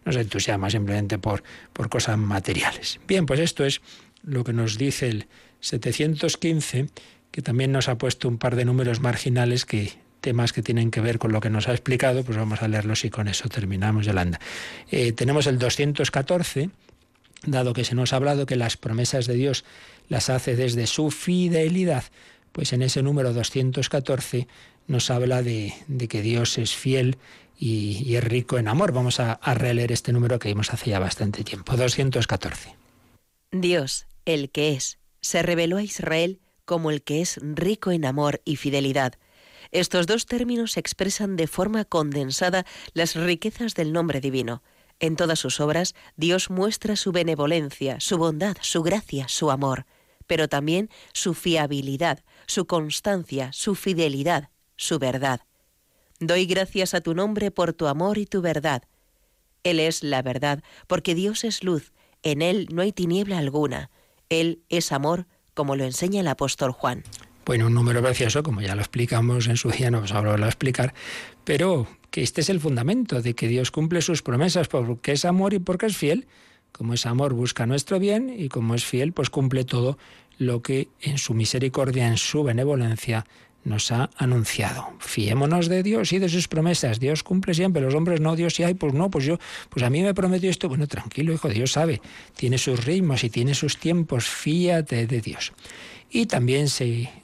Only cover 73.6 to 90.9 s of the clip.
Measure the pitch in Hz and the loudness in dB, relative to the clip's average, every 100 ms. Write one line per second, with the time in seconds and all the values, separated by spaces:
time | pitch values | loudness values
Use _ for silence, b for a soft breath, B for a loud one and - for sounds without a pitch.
73.6 | 127 - 160 175 156 156 - 123 180 175 | 0 0 0 2 0 0 0 2 2 2
74.6 | 151 139 117 120 - 143 175 185 190 202 | 2 0 0 -2 -2 0 2 2 2 0
75.6 | 180 180 220 190 143 202 b b b b | 0 -2 -2 0 0 0 b b b b
76.6 | _ - 113 117 117 123 139 120 123 - | _ -8 -4 -2 0 0 2 0 -2 -2
77.6 | 117 139 - 190 202 208 262 240 143 - | 0 0 0 0 2 0 -2 -4 -4 -2
78.6 | 113 117 - 127 147 175 131 147 135 131 | 0 0 0 0 0 0 -2 0 0 0
79.6 | 127 123 123 143 B B B - 123 120 | 0 0 0 -2 B B B -4 -2 -2
80.6 | 117 135 - _ 147 143 - 113 110 131 | -2 -2 -2 _ -4 -2 0 0 0 0
81.6 | 131 135 131 127 120 110 - 147 143 117 | 0 0 0 2 2 2 0 0 2 2
82.6 | 139 139 117 110 - 113 B B B _ | 2 2 0 -2 -2 -4 B B B _
83.6 | - 104 - 117 - - 127 123 107 - | -4 -2 0 0 -2 0 2 2 2 -2
84.6 | 104 127 - - - - 104 117 143 175 | -4 -4 -10 -12 -6 -2 0 2 2 2
85.6 | 170 185 196 226 185 185 185 175 - 156 | 2 2 2 2 2 2 2 0 0 2
86.6 | 165 175 135 110 131 156 - 185 190 165 | 2 2 2 2 0 0 0 0 2 2
87.6 | 190 165 131 147 170 165 160 160 170 - | 2 2 2 2 2 2 2 2 0 2
88.6 | 170 185 151 135 196 160 135 170 B B | 0 0 0 2 2 2 0 -2 B B
89.6 | B 143 123 143 196 190 185 185 185 170 | B 0 2 2 2 2 2 2 2 0
90.6 | 180 - 147 | 0 0 -2